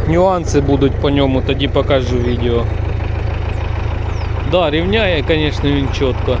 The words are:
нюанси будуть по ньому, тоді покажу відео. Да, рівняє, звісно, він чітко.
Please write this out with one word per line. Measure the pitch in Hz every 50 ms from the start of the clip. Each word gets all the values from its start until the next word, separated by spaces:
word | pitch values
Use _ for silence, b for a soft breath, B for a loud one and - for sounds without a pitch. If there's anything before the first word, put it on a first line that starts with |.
| - -
нюанси | 160 170 180 190 185 180 160 - - 143
будуть | 135 135 139 135 135 135 -
по | - - 147
ньому, | 139 143 139 135 131 131 127
тоді | - 135 135 139 135
покажу | - 143 135 - 147 135 127 - 127
відео. | 123 120 123 123 120 - 123 120 117 113 113 - - - - - - - - - - - - - - - - - - - - - - - - - - - - - - - - - - - - 151
Да, | 180 175 156
рівняє, | 143 156 165 180 202 226 220 185 180 156 131 123
звісно, | 165 156 156 147 - - - 143
він | 143 143 135 135 -
чітко. | - 143 131 123 - - - 127 117